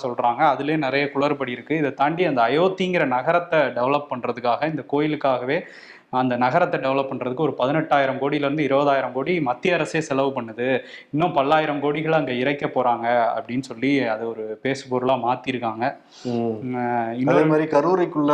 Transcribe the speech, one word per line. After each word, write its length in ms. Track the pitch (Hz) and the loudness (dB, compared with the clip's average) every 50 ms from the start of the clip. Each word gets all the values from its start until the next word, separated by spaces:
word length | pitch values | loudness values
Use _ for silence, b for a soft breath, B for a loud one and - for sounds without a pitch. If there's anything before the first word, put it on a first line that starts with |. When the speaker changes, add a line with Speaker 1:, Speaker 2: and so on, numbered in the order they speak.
| - | 0
Speaker 1:
சொல்றாங்க. 360 | 123 120 - 120 120 120 131 | -4 -2 0 0 0 2 4
அதுலயே 380 | 156 151 131 139 139 147 160 | 2 2 2 2 0 -2 0
நிறைய 320 | 156 147 131 131 139 143 143 - | 0 0 0 0 0 0 0 0
குளறுபடி 340 | 139 143 143 143 135 135 127 | 0 0 0 0 -2 -2 -6
இருக்கு. 280 | 123 117 - - 151 | -6 -8 -4 -4 -2
இதை 160 | 160 147 131 - | 0 0 -2 0
தாண்டி 320 | - 139 147 165 165 185 | 0 0 0 2 0 0
அந்த 160 | 160 139 123 | 0 2 2
அயோத்திங்கிற 640 | 117 117 135 156 180 190 190 - 185 180 175 175 156 | 2 4 4 4 2 2 2 0 -2 0 2 2 2
நகரத்தை 540 | 131 131 127 131 156 170 175 170 - 165 156 | 2 0 0 0 2 2 2 2 2 2 2
டெவலப் 480 | 139 123 120 120 123 131 143 147 143 - | 2 2 0 0 0 2 0 0 -2 -4
பண்றதுக்காக, 560 | 135 120 120 123 117 120 120 120 117 120 143 | -8 -6 -4 -6 -6 -2 0 0 0 0 0
இந்த 180 | 156 160 131 120 - | -4 -4 -6 -4 -2
கோயிலுக்காகவே 720 | 143 147 151 156 151 143 - 135 127 123 123 127 147 180 202 B B B B B B B B _ - | 0 0 0 0 -2 0 0 0 0 0 0 -2 -4 -4 -4 B B B B B B B B _ -2
அந்த 240 | 127 131 127 123 | 0 0 0 2
நகரத்தை 420 | 120 123 131 147 175 175 160 123 120 | 2 2 2 4 2 2 2 0 -2
டெவலப் 300 | 127 135 139 139 135 - | -2 0 0 0 -2 -2
பண்றதுக்கு 380 | 135 117 120 127 127 143 160 | -4 -6 -6 -4 -2 0 -2
ஒரு 80 | 139 139 | -2 0
பதினெட்டாயிரம் 600 | - 123 131 151 160 151 - 151 143 139 127 131 123 | 0 0 0 0 0 2 2 2 2 2 2 0 -2
கோடியில 260 | 135 143 151 147 143 | -2 -2 0 0 0
இருந்து 180 | 139 143 160 147 | 0 0 0 0
இருபதாயிரம் 500 | 127 135 139 147 143 139 135 131 123 123 | 2 2 4 4 4 2 2 0 -2 -4
கோடி 280 | 131 131 127 185 170 | -4 -2 -2 -2 0
மத்திய 320 | 147 120 123 - - 180 175 | 0 -2 -2 -2 0 0 0
அரசே 280 | 160 151 143 - 160 | 0 0 0 -2 -4
செலவு 280 | 156 - 135 135 139 139 | -2 0 0 0 0 0
பண்ணுது, 380 | 135 131 117 113 107 117 123 131 131 117 B B B B B B | -2 -4 -8 -8 -6 -4 -2 0 0 -2 B B B B B B
இன்னும் 240 | - 147 170 180 156 | -2 0 0 2 2
பல்லாயிரம் 480 | - 135 143 156 156 156 151 147 143 | 0 2 4 4 2 2 0 -2 -2
கோடிகளை 320 | 139 147 147 160 156 156 160 | -2 -2 -2 -2 0 0 2
அங்க 200 | 156 143 131 123 | 2 2 0 -2
இறைக்க 340 | 120 127 143 143 143 151 | 0 0 0 0 -2 -4
போறாங்க 380 | - - 131 127 123 120 113 117 120 120 120 113 | -2 -2 0 2 2 0 0 0 2 2 2 2
அப்படின்னு 340 | 113 120 113 110 - 120 131 | 2 0 -4 -6 -4 -6 -6
சொல்லி 300 | 131 - 117 113 123 135 143 135 123 | -6 -6 -6 -2 0 0 2 2 0
அதை 200 | 113 110 110 117 | 0 -2 -2 -4
ஒரு 320 | 117 113 110 110 110 107 - | -6 -6 -6 -8 -8 -8 -6
பேசு 220 | - 131 135 131 - | -4 -4 -4 -4 -4
பொருளா 280 | 131 127 123 123 131 135 | -2 -2 0 2 2 0
மாத்திருக்காங்க. 640 | 123 117 120 127 127 - 135 123 120 120 113 110 110 123 139 - - - B B B B | 2 2 0 -2 -2 -2 -6 -6 -4 -4 -4 -2 -2 -2 -4 -4 -6 -16 B B B B
Speaker 2:
ம். 80 | 123 120 | -4 -2
Speaker 1:
உம், 420 | 117 117 117 110 107 123 127 123 | 0 0 -2 -2 -4 -6 -6 -4
அஹ், 300 | 123 123 120 123 120 117 | -4 -2 -2 0 -2 -2
Speaker 2:
அதே 120 | 113 117 | -2 -2
Speaker 1:
இன்னொரு 280 | 123 131 127 135 147 156 | -2 2 4 4 4 4
Speaker 2:
மாதிரி 220 | 156 156 156 156 | 4 4 2 2
கரூரைக்குள்ள 640 | 156 147 143 151 175 185 180 170 156 151 151 147 147 | 2 2 2 4 4 2 2 0 0 0 0 2 4